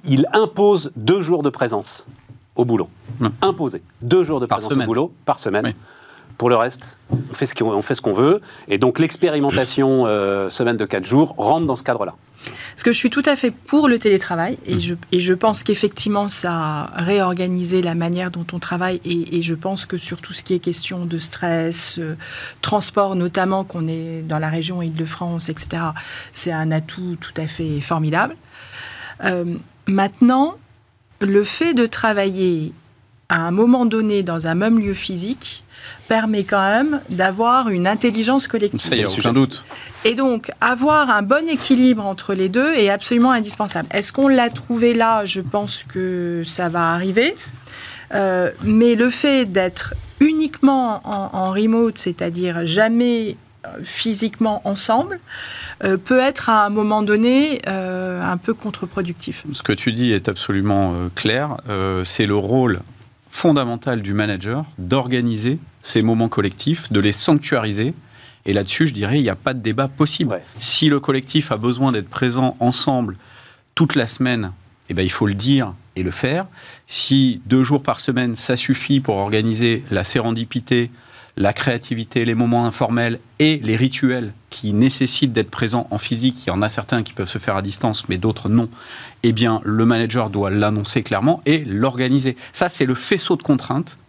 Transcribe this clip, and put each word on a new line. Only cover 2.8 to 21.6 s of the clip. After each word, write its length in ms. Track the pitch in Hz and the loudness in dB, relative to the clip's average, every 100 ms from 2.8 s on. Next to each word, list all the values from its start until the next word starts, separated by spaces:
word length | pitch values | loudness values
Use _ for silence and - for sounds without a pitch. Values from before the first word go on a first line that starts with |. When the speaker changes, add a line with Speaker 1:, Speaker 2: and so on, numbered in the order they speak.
| 87 - - 117 | 0 -8 -16 -4
Speaker 2:
Ouais. 80 | - 123 | -4 0
Speaker 1:
Imposé. 400 | 190 185 143 82 - _ | -2 0 -4 -6 -14 _
Deux 200 | 120 185 | 2 2
jours 160 | 160 147 | 4 0
de 80 | 123 | 0
Speaker 2:
Par 120 | 101 | -2
Speaker 1:
présence 140 | 107 | 0
Speaker 2:
semaine. 140 | 135 113 | -2 2
Speaker 1:
au 20 | |
boulot, 240 | 113 170 - | 0 0 -4
par 160 | - - | -4 -2
semaine. 260 | 110 143 123 | -2 -2 -2
Speaker 2:
Oui. 80 | 107 - - - - - - | -6 -16 -20 -20 -20 -20 -2
Speaker 1:
Pour 100 | 120 | 2
le 80 | 120 | 4
reste, 400 | 120 - - - _ | 2 -4 -18 -20 _
on 240 | - - | -6 -4
fait 120 | - 139 | -6 -6
ce 80 | - | 0
qu'on, 160 | 110 | 0
on 100 | 101 | 0
fait 140 | 107 120 | -2 -2
ce 40 | |
qu'on 140 | 110 | 0
veut. 260 | 101 135 202 - - - | 4 4 4 0 -20 -4
Et 100 | 101 | 2
donc, 220 | 165 175 | 2 2
l'expérimentation, 1040 | 160 - 175 151 139 139 127 - 135 131 117 | 0 2 0 2 0 0 0 2 2 4 2
euh, 420 | 107 98 98 95 | 2 0 -2 -4
semaine 280 | - 120 117 | -2 -2 0
de 80 | |
quatre 200 | 104 101 | -2 -4
jours 300 | 92 127 160 - | 2 2 2 0
rentre 300 | 107 160 156 | 0 2 0
dans 100 | 123 | -2
ce 60 | |
cadre-là. 320 | - 117 92 - _ _ - - - | -2 -2 -4 -8 _ _ -18 -16 -16
Speaker 3:
Parce 80 | - | -2
que 80 | 240 | 2
je 80 | 233 | 2
suis 120 | 247 | 0
tout 120 | 285 285 | 0 0
à 100 | 277 | 2
fait 160 | 247 | 0
pour 340 | - - 294 294 | -4 0 2 4
le 140 | 233 | 4
télétravail 580 | 214 190 - 170 175 - - | 4 2 2 -4 -4 -6 -4
et 80 | |
Speaker 2:
Mhm. 60 | 180 | -4
Speaker 3:
je, 140 | 175 170 - | -2 -6 -2
et 80 | 180 | 0
je 120 | 180 | 2
pense 300 | 180 220 214 | 2 2 2
qu'effectivement, 680 | - 202 208 - 214 208 202 | -2 0 0 -2 -2 -2 0
ça 220 | 196 180 | -2 -2
a 380 | 165 156 151 - - | -2 -4 -4 -6 -6
réorganisé 840 | 170 202 185 180 180 180 175 185 | 0 2 2 0 -2 -2 0 0
la 120 | 175 | 0
manière 380 | 165 170 175 180 | -2 -2 -2 -4
dont 140 | 175 170 | -6 -8
on 60 | 175 | -8
travaille 420 | - 180 180 180 | -6 -4 -2 -4
et, 340 | 170 170 160 170 | -4 -4 -2 -2
et 40 | |
je 120 | 165 | -2
pense 320 | 160 185 190 - | -4 -4 -6 -6
que 100 | 180 | -8
sur 240 | - 170 | -8 -12
tout 120 | - | -10
ce 100 | 170 | -12
qui 100 | - | -4
est 40 | 180 | -2
question 460 | 175 165 - 185 | -2 -6 -6 -6
de 140 | 170 165 | -6 -6
stress, 800 | 156 - 175 165 | -6 -6 -2 -2